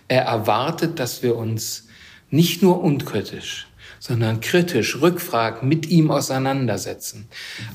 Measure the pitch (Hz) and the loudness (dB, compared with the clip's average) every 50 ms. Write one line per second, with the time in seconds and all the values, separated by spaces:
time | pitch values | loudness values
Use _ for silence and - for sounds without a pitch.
0 | _ _ 127 131 127 - 113 110 104 110 104 113 127 156 160 - 170 160 - - | _ _ 2 2 2 2 0 0 2 2 2 2 0 -2 -2 -2 -2 -2 -2 -4
1 | 127 120 - - - 120 117 117 117 110 113 110 - - - - - - - - | -6 -6 -6 -2 0 0 0 0 -2 -4 -4 -4 -6 -8 -10 -12 -14 -20 -20 -20
2 | - - - - _ _ - 156 170 - - - 202 180 175 175 175 160 143 123 | -20 -20 -20 -20 _ _ 4 4 4 4 4 4 4 4 4 4 2 0 0 0
3 | - - - 104 92 - - 87 - - - - - - - - - - - - | -2 -4 -4 -4 -4 -4 -10 -12 -10 -10 -12 -12 -14 -18 -20 -20 -20 -20 -20 -18
4 | - - 123 113 117 110 113 113 - - - 175 175 180 - 113 101 - - 117 | -6 -4 -2 0 0 0 0 -2 -2 2 2 2 2 4 2 0 0 0 0 2
5 | 147 180 175 - - - - 113 113 110 110 - 127 135 160 156 151 - 185 165 | 2 2 2 2 -6 -2 0 0 0 0 -2 -2 0 0 0 0 0 4 4 4
6 | 156 151 143 143 - - 135 131 135 135 139 139 131 113 101 95 - 101 90 - | 4 4 2 0 0 -2 -2 -2 0 0 0 0 0 -2 -2 -4 -4 -8 -10 -10
7 | - - - 107 104 - - - - - - - 113 - | -12 -14 -12 -14 -18 -16 -16 -16 -14 -14 -12 -12 -12 -12